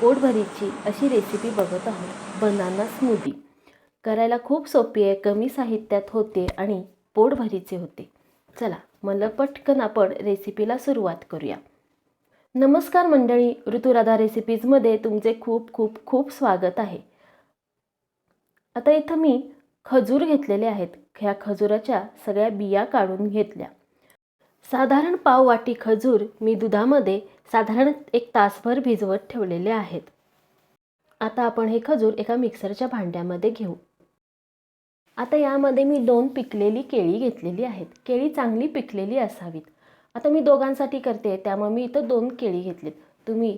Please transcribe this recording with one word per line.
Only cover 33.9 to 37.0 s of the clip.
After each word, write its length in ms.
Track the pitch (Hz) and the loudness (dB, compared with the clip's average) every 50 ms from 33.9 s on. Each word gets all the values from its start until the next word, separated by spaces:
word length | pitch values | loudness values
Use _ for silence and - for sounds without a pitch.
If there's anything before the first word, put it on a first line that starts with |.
| _ _ _ _ _ _ _ _ _ _ _ _ _ _ _ _ _ _ _ _ _ _ _ _ _ | _ _ _ _ _ _ _ _ _ _ _ _ _ _ _ _ _ _ _ _ _ _ _ _ _
आता 180 | - 247 247 302 | -10 -4 0 2
यामध्ये 480 | 302 294 269 277 277 277 277 254 262 277 | 2 2 2 2 2 2 2 4 4 4
मी 140 | 277 294 | 4 2
दोन 300 | 277 233 240 240 233 254 | 2 4 4 4 4 2
पिकलेली 540 | 269 262 269 233 - - 208 202 208 214 247 | 0 -2 -6 -6 -4 -2 0 0 2 0 0
केळी 380 | 269 - 277 233 | -4 -2 0 0